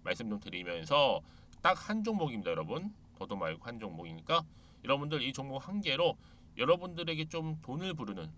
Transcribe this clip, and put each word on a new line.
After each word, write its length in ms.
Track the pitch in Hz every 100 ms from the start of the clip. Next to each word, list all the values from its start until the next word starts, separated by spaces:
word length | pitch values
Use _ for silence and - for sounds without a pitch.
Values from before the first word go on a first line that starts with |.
말씀 260 | - 92 113
좀 100 | 104
드리면서 840 | - 90 87 85 80 143 135 78 - - - -
딱 280 | 175 185 -
한 140 | 214
종목입니다, 480 | 220 208 151 110 87
여러분. 420 | 80 78 139 202 - - -
더도 200 | 92 98
말고 280 | 80 80
한 160 | 120 117
종목이니까 640 | 104 82 85 82 80 165 160 - - -
여러분들 380 | 120 139 147 151
이 100 | 127
종목 360 | 139 135 135 165
한 140 | 202
개로 360 | 185 135 170 - - - - -
여러분들에게 680 | 131 175 180 165 170 156 156
좀 360 | 165 160 156
돈을 320 | - 139 185
부르는 400 | 160 107 92 80